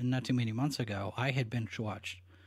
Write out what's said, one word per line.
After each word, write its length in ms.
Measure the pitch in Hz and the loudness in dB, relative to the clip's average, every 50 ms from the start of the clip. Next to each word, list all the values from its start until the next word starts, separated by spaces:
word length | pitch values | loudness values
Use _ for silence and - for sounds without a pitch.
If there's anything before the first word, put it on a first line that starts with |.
| 123 | 2
not 200 | 123 127 127 120 | 2 2 2 2
too 120 | - 135 | 2 2
many 160 | 123 120 113 | 2 2 2
months 280 | 107 117 135 151 135 - | 2 2 0 0 0 0
ago, 360 | 123 107 101 98 98 98 - - | -2 0 0 -2 -2 -2 -2 0
I 140 | 127 135 | 0 2
had 180 | 131 131 127 110 | 2 2 0 0
binge 300 | 127 120 113 - - - | 0 -2 -2 -2 -4 -4
watched, 400 | 113 107 92 98 - - - - - - - - - | -4 -4 -4 -4 -8 -10 -10 -12 -14 -20 -20 -20 -20